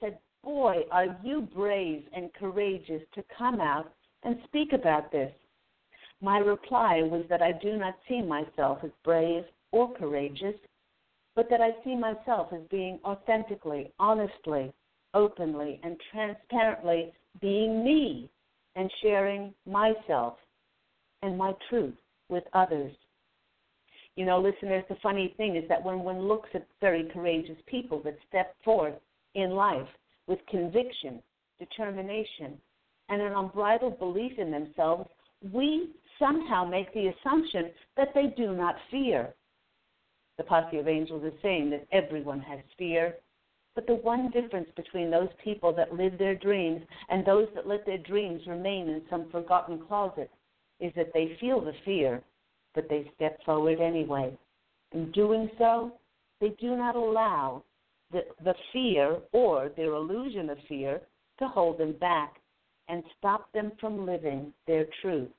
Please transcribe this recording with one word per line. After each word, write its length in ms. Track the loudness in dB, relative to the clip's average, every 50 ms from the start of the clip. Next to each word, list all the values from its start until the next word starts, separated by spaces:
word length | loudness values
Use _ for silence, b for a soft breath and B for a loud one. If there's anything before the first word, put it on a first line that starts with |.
said, 160 | -8 -8 -8 -10 _ _ _ _ -10
"Boy, 400 | -6 -2 2 2 4 4 2 0 2
are 260 | 2 2 2 2 -2 -6 -6
you 180 | -4 -4 -4
brave 640 | -4 -6 -4 -2 0 0 0 0 -2 -2 -4 -6 -8 -12 -10
and 200 | -10 -10 -10 -10
courageous 680 | -8 -8 -4 -2 -2 0 0 -2 -4 -6 -8 -8 -8 -8 -12 -14
to 100 | -14 -14 -14 -8
come 240 | -2 -2 -2 0 0
out 320 | 0 0 0 -2 -4 -8 -16 _ _ _ _ _ -4
and 140 | -4 -4 -4 -6
speak 280 | -4 -2 -2 0 2 0
about 380 | 2 4 4 4 2 0 -2
this." 200 | -2 -2 -2 -2 -6 _ _ _ _ _ _ _ _ _ _ _ B B B B B _
My 200 | 0 2 4 4
reply 640 | 6 4 2 2 0 0 2 4 6 6 6 6 4
was 220 | 2 2 -2 0 0
that 120 | 4 4
I 120 | 4 4 4
do 240 | 2 -2 -2 -2
not 180 | 0 -2 -4 -4 -8 _
see 140 | -4 -2 -2
myself 580 | 0 0 0 -2 -2 -4 0 0 2 2 2 -2 -6
as 80 | -10 -12 _ 2
brave 400 | 2 4 4 4 4 2 -2 -4 -8 _ _ _ _
or 220 | 4 4 4 4 0
courageous, 600 | -6 -4 -2 -2 -2 -2 -4 -6 -6 -6 -6 -6 -8 -14 _ _ _ _ _ _ _ _ _ _ _ _ _ _
but 140 | 0 4 4
that 100 | 4 4
I 120 | 4 4 2 -2 -4
see 120 | -4 -2
myself 560 | -2 -2 -2 -4 -4 -2 0 0 0 0 -4 -6
as 80 | -10 -6 -6
being 260 | -4 -4 -4 -4 -6 -6 -6
authentically, 880 | -6 -6 -4 0 0 0 0 0 -4 -8 -8 -6 -6 -6 -6 -8 -10 -2 2
honestly, 720 | 4 4 4 4 2 -2 -4 -8 -4 -2 -2 0 -2 -4 -8 _ _ _ _ _ _ _ 4
openly, 680 | 4 4 4 2 -2 -4 -4 -2 -4 -6 -6 -8 -8 -10
and 160 | -10 -10 -10 -14 -12
transparently 1000 | -6 -6 -4 -4 -6 -10 _ -2 0 2 2 2 2 0 0 2 2 2 0 -4 -10 _ _ _ _ -4
being 420 | -2 0 2 2 2 2 0 2 4
me 460 | 4 4 4 4 2 -2 -6 -10 -14 _ _ _ _ _ _ _ _ _
and 120 | -4 -4 -4 -4 0
sharing 520 | 2 4 4 4 2 2 0 -4 -6 -10 -14 _ _
myself 720 | -2 2 4 4 4 4 2 0 0 0 0 0 -2 -4 -10 _ _ _ _ _ _ _ _ _ _ _ _ _ _ _ _
and 160 | -6 -4 -2
my 140 | -2 -2 -2 -2 -6 -6
truth 280 | -2 -2 0 0 -2 -4 -10 _ _ _ _ _ -6
with 160 | -4 -4 -4 2 4
others. 420 | 4 4 4 2 -2 -4 -6 -10 _ _ _ _ _ _ _ _ _ _ _ _ _ _ _ _ _ _ B B B B B B
You 80 | -4 0
know, 160 | 2 4 4
listeners, 460 | 4 2 0 0 -2 -2 -2 -2 -2
the 80 | -6 -10 -2 -2
funny 300 | 0 0 0 -2 -2 -2
thing 220 | -2 -2 -2 -2
is 100 | -2 0
that 160 | 0 0 0 0
when 160 | -2 -4 -4
one 220 | -4 -4 -4 -2
looks 260 | 0 0 0 0 -2 -6 -8
at 120 | -8 -8 -10 _ _
very 300 | 2 2 2 2 -2 -4 -6
courageous 440 | -2 0 0 0 0 -2 -6 -12 -16 _
people 340 | -8 -8 -8 -6 -6 -6 -6 -6
that 140 | -8 -10 -10 _ _
step 260 | -2 -2 -2 -2 -6 _ _
forth 300 | 4 4 4 4 0 -4 -8 _ _ _ _ _ _ -4
in 180 | -2 -2 0
life 380 | 2 2 2 2 2 0 -6 -8 -16 _ _ _ _ _ _
with 120 | -4 -4 -4 -4
conviction, 760 | -4 -2 -2 -2 0 0 0 0 0 -6 -10 -12 -12 -12 -14 -16 _ _ _ _ _ _ _
determination, 960 | -18 -16 -10 -8 -6 -6 -6 -6 -8 -6 -6 -6 -6 -8 -10 -12 -14 -14 -14 -16 _ _ _ _ _ _ _ _ _ -4
and 120 | -2 -2
an 120 | -2 -2 -2
unbridled 680 | -2 -4 -2 -2 0 4 4 4 4 2 -2 -2 -4
belief 320 | -4 -4 -2 -2 -4 -4 -6 -6
in 120 | -4 -4
themselves, 580 | -4 -4 -6 -6 -2 0 2 2 2 0 -2 -10 _ b b b b _ -12 -6
we 380 | -2 0 0 0 0 -2 -4 -6 -10 -18 _ _ -2
somehow 460 | 0 2 2 2 0 0 0 0 0 0
make 300 | 0 -2 -2 -4 -4 -4
the 140 | -2 -2
assumption 640 | -2 -2 -2 -2 2 2 2 2 2 -2 -4 -4 -4 b b b b _
that 160 | 0 0 2 4
they 120 | 2 2 2 0
do 180 | -2 -2 -2 0
not 200 | 0 0 0 -2 -2 -8 -6
fear. 440 | -4 0 0 2 2 0 0 -4 -8 _ _ _ _ _ _ _ _ _ _ _ _ _ _ _ _ _ _ _ _
The 60 | -10 0
posse 340 | 2 2 2 2 2 -4
of 100 | -2 0
angels 360 | 0 0 0 -2 -4 -6 -6 -6
is 100 | -8 -8 -2
saying 280 | -2 0 0 2 0 0
that 160 | -2 -4 -4 0
everyone 480 | 2 2 2 0 -4 -6 -6 -6 -8 -8
has 180 | -8 -10 -12 -14 -14 _ -12
fear, 380 | -8 -6 0 2 2 2 0 -2 -8 -16 _ _ _ _ _ _ _ _ _ _
but 120 | -6 0
the 100 | 0 0
one 360 | 0 2 0 0 0 -2 0
difference 380 | 0 -2 -2 -2 -6 -6 -6 -8 _
between 340 | -14 -14 -8 -6 -4 -2 2
those 180 | 2 2 2 0 -4 -8 -8
people 300 | -8 -6 0 0 0 2
that 200 | 2 0 -2 0
live 240 | 0 0 0 0
their 180 | 0 0 0 0
dreams 460 | 0 0 0 0 2 0 -2 -2 -4 -6 B B B B B
and 160 | -2 2 4
those 220 | 6 6 6 4 2 -2
that 140 | -6 -4
let 180 | -4 -4 -2 -2
their 120 | -4 -6
dreams 440 | -6 -6 -2 -2 0 0 -2 -6 -8 -8
remain 400 | -8 -8 -4 -4 -4 -4 -2 -4
in 140 | -4 -6 -6 -6 -6
some 200 | -6 -6 -6 -6
forgotten 500 | -6 -6 0 2 2 2 2 0 -6 -8 -6
closet 440 | -2 0 0 0 -2 -2 -6 -8 -10 _ _ _ _ _ _ _ _ _ _
is 140 | -8 -6 -2
that 180 | -2 -2 0 2
they 240 | 0 0 0 -4 -4
feel 220 | -2 0 0 0
the 120 | 0 -4 -8 -8 -6
fear, 360 | -2 0 2 2 2 0 -2 -6 _ _ _ _ _ _ _ _ _ _
but 160 | -6 -2 -2
they 200 | -2 -2 -2 -6 -4
step 260 | -2 -2 -2 -2 -2 -2
forward 340 | 0 2 4 4 2 2 2
anyway. 580 | 2 2 2 0 -2 -2 -2 -2 -2 -4 -6 -10 _ _ _ _ _ _ _ _ _ _
In 180 | -6 -6 -6 0 2
doing 360 | 4 4 4 4 2 0 -4 0
so, 360 | 4 4 4 4 4 0 -6 -10 -16 _ _ _ _ _ _ _ _
they 80 | -2 -2 -2 -2
do 160 | -4 -2 -2
not 220 | 0 0 0 0
allow 680 | 0 0 2 2 4 4 2 2 0 0 -2 -4 -8 -12 _ _ _ _ _ _ _ _ _
the, 140 | -4 -4 -4 -6 -12 -4 -2
the 120 | -2 -2 -2 -6 -6 -4
fear 440 | 0 0 2 4 4 4 4 2 -2 -2 0
or 380 | 4 4 6 6 4 2 0 -2 -4
their 160 | -2 -2 0 0
illusion 560 | -2 -2 -4 -4 -4 -6 -6 -6 -6 -6 -6
of 80 | -6 -10 -10
fear 320 | -10 -8 -6 -4 -4 -4 -6 -8 _ _ _ _ _ _ -6
to 80 | -6
hold 300 | -2 2 2 2 2 2
them 160 | 0 -2 -2 0
back 480 | 0 2 2 2 2 2 -2 -8 -18 _ _ _ _ _ _ _ _ _ -8
and 140 | -8 -8 -8 -12 -12
stop 320 | _ 0 0 0 0 -2 -6 -6
them 180 | -4 -4 -4 -6 -6
from 260 | -6 -6 -4 -4 -4
living 480 | -4 -4 -2 -2 -4 -4 -4 -6 -10 -14 _ _
their 180 | 2 2 2 2 0 -4 -6
truth. 300 | -4 -2 -2 -2 -2 -6 -10